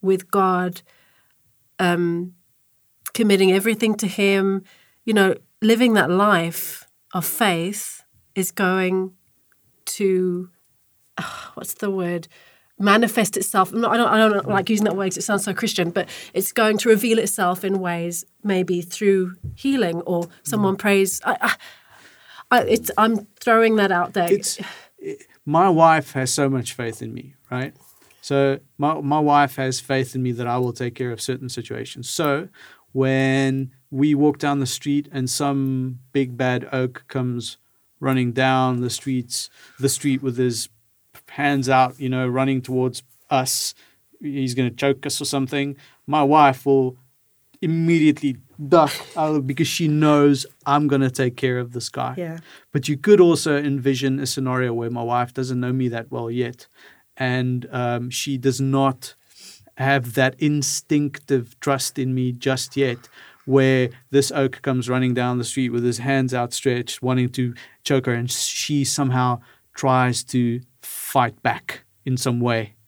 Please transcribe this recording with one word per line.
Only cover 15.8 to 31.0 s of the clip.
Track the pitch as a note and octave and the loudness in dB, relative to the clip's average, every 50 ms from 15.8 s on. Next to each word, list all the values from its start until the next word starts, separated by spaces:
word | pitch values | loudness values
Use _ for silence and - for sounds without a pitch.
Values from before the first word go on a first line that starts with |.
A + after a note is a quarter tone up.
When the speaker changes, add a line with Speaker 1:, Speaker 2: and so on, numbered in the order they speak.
| F3 E3+ | -2 0
Speaker 1:
but | F3 G3+ F3+ - - - - - _ | 0 -4 -4 -4 -8 -18 -18 -8 _
it's | F#3 G3 - - | -4 -4 -2 0
going | - A3+ G#3+ G#3+ G#3 | 2 2 2 2 0
to | - A#3+ | 4 4
reveal | A3 G3+ G#3+ A#3+ A3 A3+ | 4 4 4 2 2 2
itself | - - - - G3+ F3+ F3+ F3+ - | 2 -2 -2 0 0 0 0 0 -2
in | F#3+ F#3+ G3 | -2 -2 -2
ways | F#3 F3+ F3 E3+ E3+ F3 E3+ E3+ - _ _ _ _ | -2 -2 -4 -4 -4 -6 -6 -8 -12 _ _ _ _
maybe | G#3 G3 F#3 F#3 F3+ F#3 F3 E3+ | 0 0 0 2 0 -2 -4 -4
through | F3 - - A3 G3+ G3 F#3+ F#3 F3+ F#3 - - - - | -6 -8 0 2 4 4 4 2 -2 -6 -12 -14 -14 -14
healing | - - C4+ C#4 C4+ A3 F3 E3+ E3+ E3+ | -6 -4 -2 0 0 0 0 -2 -4 -4
or | - F#3 E3+ E3+ E3+ - - _ | -2 -2 -2 -4 -6 -10 -16 _
someone | - - G#3+ G#3 F#3+ F#3+ | -6 -2 0 2 2 0
Speaker 2:
Mm. | F#3+ | 0
Speaker 1:
prays. | - G#3+ G3+ G3 G3 F#3+ - - - | 0 2 4 4 2 2 -2 -6 -4
I, | - A#3+ - | -4 -4 -2
I, | - A#3 - - - - - - _ _ - - - - _ _ _ _ - - - _ | -2 -4 -4 -4 -6 -20 -20 -20 _ _ -20 -20 -20 -20 _ _ _ _ -20 -20 -4 _
I, | - B3 - | 2 2 4
it's, | - G#3 - - - - - | 4 0 0 0 -2 0 2
I'm | G#3+ A3+ A#3 G3+ G#3 - _ _ | 2 2 2 -2 -4 -8 _ _
throwing | - - A3+ A3 A3+ A3+ A3 | 0 2 4 4 4 4 4
that | G#3+ G3+ G3 F#3+ | 2 2 2 2
out | F3 F3 - - | 0 -2 -2 -2
there. | G3+ F3 E3+ F#3+ | -2 2 2 2
Speaker 2:
It's, | G3+ - - - - F#3+ - - - - _ _ _ | 0 0 -4 -8 -8 -10 -14 -14 -20 -20 _ _ _
it, | - - D#3 - - _ _ _ _ | -12 -12 -12 -12 -16 _ _ _ _
my | - D3 E3 F3+ G3 | -2 2 4 4 4
wife | F3 D#3+ D#3+ E3 D#3+ D#3+ C#3+ - - | 4 6 6 6 6 4 0 -4 -6
has | C#3 C3 B2+ - | -4 -4 -2 0
so | - C#3+ C#3 | 0 0 0
much | C3+ C3 A#2 - - | 0 -2 -4 -6 -8
faith | - B2 A#2 A2+ - A#2+ | -8 -8 -8 -8 -10 -12
in | A2+ A#2 | -12 -12
me, | B2 - C3+ - _ _ _ | -14 -16 -16 -20 _ _ _
right? | B2+ B2 C3 C#3+ - _ _ - - _ _ _ _ _ | -8 -8 -8 -8 -12 _ _ -20 -20 _ _ _ _ _
So | _ - C#3+ C#3 C#3 C#3 C3+ C3+ _ _ _ _ | _ -2 2 2 2 2 2 -2 _ _ _ _
my, | D3+ D3 D#3+ D#3 | -2 -2 -2 -2
my | D3 C#3 C#3+ D3+ | -2 -2 0 2
wife | D3+ D3 D3 C#3+ C#3+ C3+ - | 2 4 6 6 4 4 0
has | - C3+ C3 B2+ - | -4 -4 -4 -4 -6
faith | - - C#3 C3 C3 C3 - | -4 -2 -2 -2 -2 -2 -4
in | C3+ B2+ | -4 -4
me | B2 A#2+ | -4 -4
that | A#2 B2 A#2+ | -4 -4 -4
I | A#2+ B2 | -2 -2
will | B2+ B2 A#2+ | -2 -4 -4
take | - B2+ B2 A#2 | -6 -8 -8 -6
care | - | -6